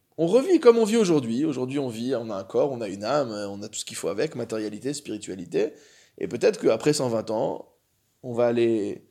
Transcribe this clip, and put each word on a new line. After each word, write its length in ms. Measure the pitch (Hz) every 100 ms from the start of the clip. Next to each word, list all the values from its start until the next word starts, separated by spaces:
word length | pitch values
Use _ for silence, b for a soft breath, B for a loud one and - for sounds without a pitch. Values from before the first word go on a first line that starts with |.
| _ -
On 100 | 170
revit 340 | 233 370 339
comme 180 | 240 233
on 60 |
vit 120 | 214 233
aujourd'hui. 480 | 190 151 117 117
Aujourd'hui, 340 | 156 127 127 139
on 100 | 131
vit, 260 | 110 123
on 160 | 123 113
a 60 | 98
un 80 |
corps, 280 | 98 117 143
on 80 | 123
a 80 | 107
une 160 | 98
âme, 260 | 107 147 127
on 320 | 104 101 101
a 60 | 107
tout 100 | -
ce 60 |
qu'il 140 | - 117
faut 100 | 82
avec, 260 | 101 156
matérialité, 600 | 147 113 110 107 104 120
spiritualité. 800 | 143 - 107 - 95 - - - - b b b b
Et 100 | 90
peut-être 320 | 117 202 208
qu'après 360 | - 110 151
cent 160 | 147 127
vingt 200 | 113 107
ans, 440 | 110 139 76 - _ _ _ _ _
on 100 | 127
va 140 | 117 120
aller 600 | 120 117 110 101 - _